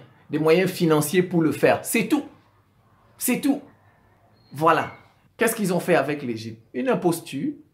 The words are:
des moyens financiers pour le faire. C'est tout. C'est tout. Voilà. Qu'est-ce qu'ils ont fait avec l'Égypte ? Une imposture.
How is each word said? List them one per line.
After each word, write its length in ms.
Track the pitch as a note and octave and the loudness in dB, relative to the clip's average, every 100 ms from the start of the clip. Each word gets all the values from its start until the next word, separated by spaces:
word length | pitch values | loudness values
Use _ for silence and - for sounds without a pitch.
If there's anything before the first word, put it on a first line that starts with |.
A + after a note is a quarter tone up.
| - _ - | -12 _ -8
des 80 | D3 | -2
moyens 320 | D#3 F3 F#3 | 2 4 2
financiers 520 | - E3 D3+ D3 F3+ | 0 2 2 2 0
pour 200 | F3+ F3 | 2 2
le 80 | D#3 | 0
faire. 300 | - C#3 - | 2 2 2
C'est 240 | - A#3 A3+ | 0 -2 0
tout. 180 | D4 - - _ _ _ _ _ _ _ - | -2 -2 -14 _ _ _ _ _ _ _ -8
C'est 220 | - A#3+ | -4 -2
tout. 200 | C#4 C#4 - _ _ _ _ _ _ _ _ | -2 -2 -6 _ _ _ _ _ _ _ _
Voilà. 400 | C3+ E3 D3+ A#2+ - _ _ _ - | 0 2 2 0 -10 _ _ _ -2
Qu'est-ce 200 | A3+ A3+ | -2 0
qu'ils 180 | F#3 | 0
ont 60 | F3 | 0
fait 160 | - D3+ | 2 2
avec 260 | C#3+ D3 | 2 -4
l'Égypte ? 400 | B2 A2 A2+ - _ | -6 -8 -10 -16 _
Une 160 | B3 C4 | -6 -2
imposture. 640 | F#3 F3 E3 - C#3 C#4+ - - | 0 0 -2 -6 -8 -6 -8 -14